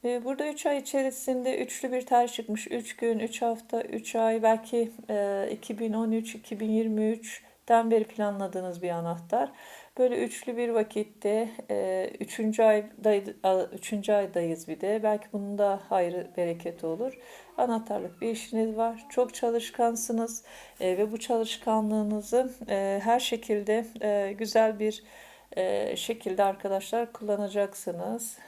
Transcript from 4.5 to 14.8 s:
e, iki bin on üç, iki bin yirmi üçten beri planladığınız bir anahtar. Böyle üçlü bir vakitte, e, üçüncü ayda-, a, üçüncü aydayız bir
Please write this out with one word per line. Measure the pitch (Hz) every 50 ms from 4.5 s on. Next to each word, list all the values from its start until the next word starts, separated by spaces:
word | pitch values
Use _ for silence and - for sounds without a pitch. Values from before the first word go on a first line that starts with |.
| 226 220 226 - - 240 233 220 - - - -
e, | 214 208 202 202 202 196 196 -
iki | - 220 - - 233 208
bin | 226 220
on | 214 220 226 220
üç, | 220 226 226 226 -
iki | 220 - - 226 202
bin | 220 220
yirmi | 214 220 226 226 214 214 214 214
üçten | 226 226 226 - - - - - _ _ _ - 233 226 226 226
beri | 226 220 214
planladığınız | 220 - 226 208 208 202 196 196 185 190 185 185 180 175 175
bir | 180 175
anahtar. | 170 170 170 170 170 170 - - - 240 269 269 - - - - - - - - _ -
Böyle | 254 254 240 - 240
üçlü | 233 - - - - 240
bir | 233 240 233
vakitte, | 233 226 220 220 - 214 214 208 - - - 208 208 220 233 220 226 - - _
e, | 208 202 190 185 185 185 185 - - -
üçüncü | 202 - - - 220 220 214 -
ayda-, | 226 220 214 214 208 214 - - - 214 208 202 196 208 202 -
a, | - 190 190 185
üçüncü | 180 - - 190 - - 220 202 196 -
aydayız | 208 208 196 185 - 175 170 165 165 165 165 -
bir | 156 151